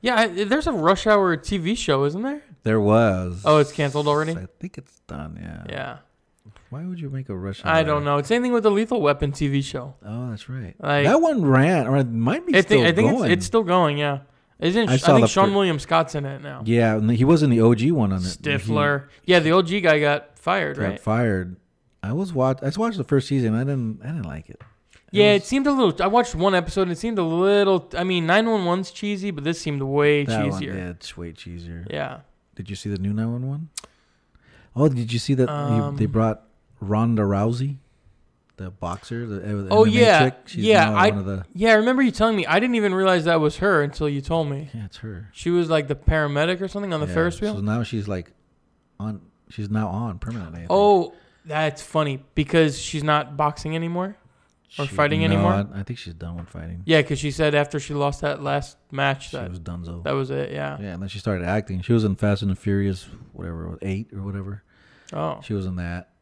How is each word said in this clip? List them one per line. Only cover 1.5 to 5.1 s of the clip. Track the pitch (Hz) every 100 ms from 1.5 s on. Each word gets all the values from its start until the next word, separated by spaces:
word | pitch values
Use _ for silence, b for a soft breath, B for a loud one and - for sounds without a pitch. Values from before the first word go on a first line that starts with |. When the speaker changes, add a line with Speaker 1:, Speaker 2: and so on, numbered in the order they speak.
| 202
Speaker 1:
V | 165 233
show, | - 135 139
isn't | 165
there? | 247 294 - 165
Speaker 2:
There | - 110
was. | 104 107 113 92 90 90 107
Speaker 1:
Oh, | 151
it's | 139
canceled | - 143 139 147
already? | 147 156
Speaker 2:
I | 165 185 _
think | 185 -
it's | - _
done, | _